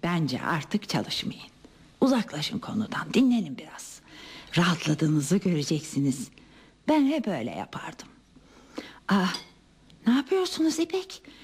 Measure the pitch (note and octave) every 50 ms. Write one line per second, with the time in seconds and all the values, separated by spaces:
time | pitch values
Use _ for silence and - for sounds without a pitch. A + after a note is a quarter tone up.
0 | - E3+ F3 E3+ D#3+ C3 B2+ - - - E3 D#3 C#3+ - - G#3 - - - B2
1 | - - - - - - - - - - - - - - - - - - - _
2 | - C4 C4 A#3 G3+ - - D3+ D3 - - - - - - G#3+ G#3+ - - -
3 | - - - A#3 C4+ B3+ A#3+ A3+ F#3 D3 B2+ - - - - - - - - -
4 | - - - - - - - - - - - E3 F3 F3+ E3+ D#3+ - D#3 D3+ -
5 | D#3+ D3+ D#3 D3+ C#3 - F3+ G3+ - F#3+ F3 D3+ C#3+ - D#3+ D3+ - - - C3+
6 | C#3 C#3 B2+ - - - - - - - - - - - _ _ _ - D#4 D#4
7 | C#4 C4+ D#4 D#4 A3 A3 F3+ B2+ A2 A2+ E2 F2 - - - - - - - -
8 | - - - - _ _ _ - - - - - - - - - - - - -
9 | _ - G2 G2+ F3+ F#3 - - - - - - _ _ _ _ _ - - -
10 | - A3+ A#3+ C#4 C#4 - F#4+ F#4+ F#4 F4 - - D#4+ D#4+ - - E4+ E4 - F#4+
11 | F#4 - - - - - - -